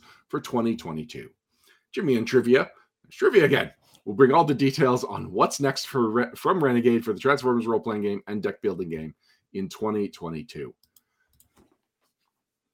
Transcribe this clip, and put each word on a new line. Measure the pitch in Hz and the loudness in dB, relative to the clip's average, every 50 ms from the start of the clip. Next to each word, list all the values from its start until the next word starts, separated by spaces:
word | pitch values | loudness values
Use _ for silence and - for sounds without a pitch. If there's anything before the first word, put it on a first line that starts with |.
| - - - _ _ _ | -14 -20 -20 _ _ _
for | - 147 | -10 -10
twenty | - - - 120 113 117 110 | -8 -4 -2 -2 0 0 -2
twenty-two. | 113 - - 80 78 78 - - - - - - _ _ _ _ _ _ _ _ _ _ _ - | -4 -6 -10 -10 -10 -10 -12 -14 -16 -16 -18 -20 _ _ _ _ _ _ _ _ _ _ _ -8
Jimmy | - 208 151 127 | -4 0 0 0
and | 113 110 | 0 0
Trivia, | 113 131 127 113 120 120 104 - - - _ _ _ _ _ _ _ | 2 2 2 4 6 4 4 2 0 -6 _ _ _ _ _ _ _
Trivia | - - - 381 269 202 156 | -6 0 0 4 6 6 6
again, | 139 - 110 98 - - _ _ _ _ _ _ | 6 4 2 0 -2 -8 _ _ _ _ _ _
will | - 104 | -8 4
bring | 98 139 123 135 | 6 6 8 8
all | 165 165 | 6 4
the | 151 143 | 4 2
details | 120 139 135 135 - 143 127 123 120 - | 2 0 0 2 2 2 2 2 0 -2
on | - 101 101 95 90 90 | -6 -8 -10 -10 -8 -2
what's | 104 143 151 - - | 0 0 0 0 -2
next | 143 135 131 - - | -2 -2 -2 -4 -8
for | - - 135 120 110 | -6 -2 -2 0 0
Re-, | 107 120 123 120 - | 0 0 -2 -2 -6
from | - - 151 190 185 147 | -4 -2 -2 0 2 2
Renegade | 135 123 120 117 123 117 113 117 | 2 2 2 2 2 2 2 0
for | 113 104 | -2 -6
the | 90 | -2
Transformers | - 135 143 139 127 127 123 120 107 | 0 0 0 2 2 0 0 0 0
role-playing | 113 113 107 - 117 107 104 101 | 0 -2 -2 -2 -4 -4 -4 -4
game | 101 101 98 - | -4 -4 -6 -8
and | - 104 107 92 | -8 -8 -6 -4
deck | 104 98 - | -6 -6 -4
building | - 107 92 85 92 82 | -4 -4 -4 -4 -6 -8
game | 80 78 78 78 78 _ _ _ _ _ _ _ - | -8 -10 -10 -12 -14 _ _ _ _ _ _ _ -10
in | 98 95 87 | -10 -10 -10
twenty | - - 107 107 107 107 101 95 | -8 -8 -6 -4 -2 -2 -4 -6
twenty-two. | - - 87 82 80 80 78 - - 78 69 62 - _ _ _ _ _ _ _ _ _ _ _ _ _ _ _ _ _ _ _ _ _ _ _ _ _ _ _ _ _ _ _ _ _ _ _ _ _ _ _ | -8 -10 -12 -10 -10 -10 -12 -12 -14 -14 -14 -14 -16 _ _ _ _ _ _ _ _ _ _ _ _ _ _ _ _ _ _ _ _ _ _ _ _ _ _ _ _ _ _ _ _ _ _ _ _ _ _ _